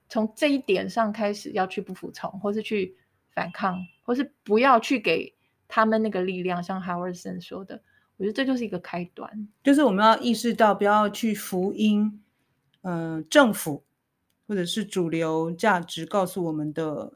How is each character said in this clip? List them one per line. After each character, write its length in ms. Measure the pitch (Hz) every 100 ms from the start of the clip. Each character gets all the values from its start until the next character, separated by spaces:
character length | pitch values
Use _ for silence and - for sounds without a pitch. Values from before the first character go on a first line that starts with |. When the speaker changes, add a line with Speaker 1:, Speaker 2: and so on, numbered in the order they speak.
| -
Speaker 1:
从 200 | 226 220 -
这 120 | 302
一 100 | 277
点 280 | - 185 190
上 240 | 226 220
开 220 | 220 208
始 180 | 208 -
要 140 | 190 185
去 140 | -
不 140 | 190
服 160 | 185 -
从， 200 | - 165 196
或 140 | 202
是 100 | 214
去 320 | 208 214 185 - _ _ _
反 200 | - 180
抗， 320 | - 196 185 180 _
或 120 | -
是 200 | 247 269 _
不 140 | - 214
要 200 | 269 233
去 200 | - 254
给 360 | 202 160 - _ _ _ -
他 200 | - 220
们 160 | 220
那 80 | 220
个 100 | 190
力 220 | 185 180
量， 200 | 180 175
像 160 | 175 190
Howard 360 | 180 175 180 175
Zinn 220 | 190 185
说 240 | - 180
的， 180 | 196 - _ _ _ -
我 60 |
觉 20 | 196
得 60 |
这 100 | 214
就 100 | 269
是 120 | 254 220
一 20 |
个 100 | 175
开 280 | - 175 175
端。 340 | - - 214 208 _
Speaker 2:
就 100 | 277
是 100 | 285
我 80 | 269
们 140 | 190
要 140 | 220 220
意 160 | 240
识 180 | 220 240
到 220 | 214 214
不 100 | 196
要 240 | 202 214 208
去 240 | 202 226
福 400 | 208 - 185 190
音， 500 | - 214 208 214 - _ _ _ _ _ _
呃， 400 | 185 170 165 160
政 320 | 156 294 247
府 320 | - 160 139 _ _ _ _ _ _ -
或 80 |
者 120 | 202 175
是 180 | 220
主 240 | 202 190 165
流 420 | 165 160 160 165
价 300 | 165 220 180
值 240 | 170 165
告 220 | 165 208 180
诉 180 | 190
我 80 | 165
们 180 | 156 151
的 400 | 151 160 147 104